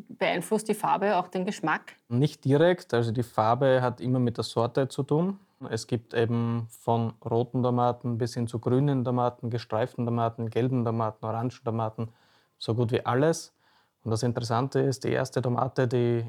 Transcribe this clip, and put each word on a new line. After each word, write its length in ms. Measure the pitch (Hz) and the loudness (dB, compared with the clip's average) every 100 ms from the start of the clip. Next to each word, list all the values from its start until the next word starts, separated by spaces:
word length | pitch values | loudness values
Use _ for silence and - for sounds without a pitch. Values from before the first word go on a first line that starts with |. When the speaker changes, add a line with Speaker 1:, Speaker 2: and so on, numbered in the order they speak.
| - | -12
Speaker 1:
beeinflusst 580 | - 190 175 170 214 - | -4 -2 -2 -2 -2 -2
die 60 | |
Farbe 420 | 208 151 165 196 185 | -2 0 0 2 0
auch 120 | 175 | -2
den 180 | 190 185 | -4 -4
Geschmack? 480 | - 156 165 - - - | -4 -2 -2 -6 -20 -4
Speaker 2:
Nicht 340 | 120 151 - | 0 0 0
direkt. 520 | 131 143 170 180 - 117 | 2 4 6 2 0 0
Also 160 | 117 | 2
die 100 | 117 | -2
Farbe 640 | 113 - 110 123 135 131 | -2 0 2 4 4 4
hat 180 | 123 113 | 2 -2
immer 160 | 123 127 | -2 0
mit 200 | 120 117 | 0 -2
der 60 | |
Sorte 440 | 113 - 117 143 135 | -2 0 0 0 -2
zu 160 | - | -4
tun. 360 | 135 147 180 196 _ _ 131 | 0 0 0 -4 _ _ -8
Es 160 | 117 - | -8 -4
gibt 300 | 117 - 117 | -6 -2 0
eben 500 | 117 117 117 117 117 | 2 2 0 -2 -6
von 420 | - - 117 113 - | -6 0 0 0 -4
roten 380 | 117 113 120 127 | -2 0 0 0
Tomaten 560 | 123 123 120 120 123 113 | 0 2 2 0 -4 -2
bis 160 | 117 | -2
hin 140 | 123 117 | -2 -4
zu 100 | 117 | -4
grünen 480 | 120 127 143 135 123 | 0 2 2 0 0
Tomaten, 460 | 123 123 120 120 | 0 0 -2 -6
gestreiften 560 | 117 - 110 123 - 120 | -6 -4 -2 -2 -2 -2
Tomaten, 420 | 117 117 117 113 | 0 0 -2 -4
gelben 340 | 113 127 131 | -2 0 0
Tomaten, 400 | 117 117 110 - | 0 0 -2 -4
orangen 300 | 110 113 123 - | -6 -4 -4 -6
Tomaten, 460 | 120 113 110 110 113 - _ _ _ _ | -4 -4 -4 -6 -10 -12 _ _ _ _
so 160 | - | -4
gut 180 | 113 117 | 0 0
wie 140 | 120 - | 0 0
alles. 480 | 123 151 165 - _ _ _ _ _ | 2 2 0 -6 _ _ _ _ _
Und 60 | 110 | -4
das 140 | 110 | -2
Interessante 560 | 123 117 117 117 135 135 | -2 -2 -2 -2 0 0
ist, 240 | 135 127 | 0 -2
die 80 | - | -2
erste 300 | 127 131 - | -2 -2 -2
Tomate, 460 | 123 120 127 - 127 | -2 0 0 0 0
die 380 | 123 120 120 | 2 2 0